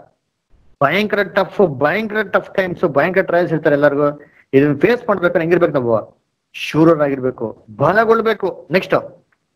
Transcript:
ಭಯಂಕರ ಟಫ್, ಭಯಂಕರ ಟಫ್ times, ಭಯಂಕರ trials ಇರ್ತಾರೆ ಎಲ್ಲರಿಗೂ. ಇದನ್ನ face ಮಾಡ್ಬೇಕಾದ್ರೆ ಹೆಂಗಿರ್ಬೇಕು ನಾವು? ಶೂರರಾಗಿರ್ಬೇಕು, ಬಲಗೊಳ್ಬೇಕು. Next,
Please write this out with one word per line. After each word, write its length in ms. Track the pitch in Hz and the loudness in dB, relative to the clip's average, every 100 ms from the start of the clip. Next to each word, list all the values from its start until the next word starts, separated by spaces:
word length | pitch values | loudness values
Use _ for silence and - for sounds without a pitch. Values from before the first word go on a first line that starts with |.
| - _ _ _ _ _ _ - | -6 _ _ _ _ _ _ -2
ಭಯಂಕರ 400 | 139 180 208 208 | 0 0 0 -2
ಟಫ್, 440 | 190 208 185 - 185 | -2 -2 -2 0 0
ಭಯಂಕರ 560 | 131 143 190 220 208 | 2 0 0 -4 -4
ಟಫ್ 320 | 196 196 - | -2 -4 -4
times, 300 | - 185 170 | -4 -4 -2
ಭಯಂಕರ 380 | 175 139 165 185 | -2 0 0 0
trials 300 | 180 175 175 | 0 0 0
ಇರ್ತಾರೆ 220 | 160 156 | 0 2
ಎಲ್ಲರಿಗೂ. 340 | 143 147 143 147 147 - _ - | 4 2 2 0 -2 -14 _ 0
ಇದನ್ನ 240 | 135 147 139 | 2 2 2
face 240 | 202 240 - | 2 0 -2
ಮಾಡ್ಬೇಕಾದ್ರೆ 320 | 190 175 180 | 0 0 0
ಹೆಂಗಿರ್ಬೇಕು 320 | 165 175 170 | 0 2 2
ನಾವು? 240 | 143 120 110 - _ _ _ _ | 0 0 -2 -2 _ _ _ _
ಶೂರರಾಗಿರ್ಬೇಕು, 1080 | - - 147 165 160 143 135 127 123 113 - - 104 | -14 -6 0 2 4 0 -2 -4 -4 -8 -10 -16 -2
ಬಲಗೊಳ್ಬೇಕು. 920 | 147 202 220 226 220 208 190 - - | 0 2 2 2 0 -2 -4 -8 -4
Next, 240 | 175 190 143 - - _ _ _ | -4 0 -2 -4 -18 _ _ _